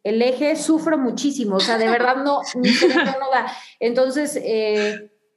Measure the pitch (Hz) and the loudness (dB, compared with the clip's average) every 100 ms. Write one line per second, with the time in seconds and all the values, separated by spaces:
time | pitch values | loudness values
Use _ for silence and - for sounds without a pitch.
0 | 202 226 247 247 294 302 - 320 320 311 | -2 0 2 2 0 0 0 0 2 0
1 | 254 - 277 277 214 190 196 226 226 240 | 0 -2 -2 -2 -2 0 0 0 2 2
2 | 247 262 277 285 - 247 247 254 339 269 | 2 0 0 -2 -2 0 2 4 4 4
3 | 285 - 269 262 220 - - - 233 240 | 0 -2 0 0 -2 -8 -16 -4 -2 2
4 | 262 254 285 294 - 220 220 208 208 214 | 0 0 -2 -4 -2 -2 0 0 0 -4
5 | 214 _ _ | -12 _ _